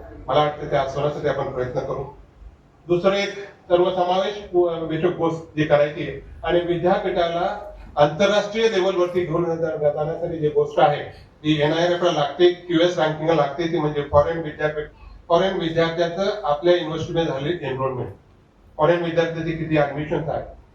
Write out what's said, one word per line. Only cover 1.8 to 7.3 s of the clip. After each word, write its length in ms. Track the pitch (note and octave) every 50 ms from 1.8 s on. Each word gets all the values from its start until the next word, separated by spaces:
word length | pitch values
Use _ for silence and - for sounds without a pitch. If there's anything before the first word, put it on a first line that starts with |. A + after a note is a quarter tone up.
| - - C3 - C#3 - - - - - _ - - - - - _ _ _ _ - D#3+
दुसरं 280 | F3 F3 F3 G3 G3
एक 180 | G3+ G3+ F#3+ - -
सर्वसमावेश 1000 | - - - - - - F3+ F3 F3+ F#3+ F3+ F3 F3 F3+ F3+ F#3+ G3+ G#3+ G3+ - - - F3
गो-, 180 | F3 F3 F3
विषयक 440 | E3 D#3+ D#3+ D#3 D#3+ - - F3+ -
गोष्ट 220 | D#3+ E3 E3 D#3 D#3+
जी 260 | - - - D3 D3+
करायची 380 | - D3+ C#3+ D3 D3+ D3+ -
आहे 200 | D3+ C3+ C3 - - - - - -
आणि 160 | D#3+ E3+ F3
विद्यापीठाला 1120 | F3 E3 F3 D#3+ E3 F3+ G3 G#3 - F#3+ - F#3+ E3+ E3+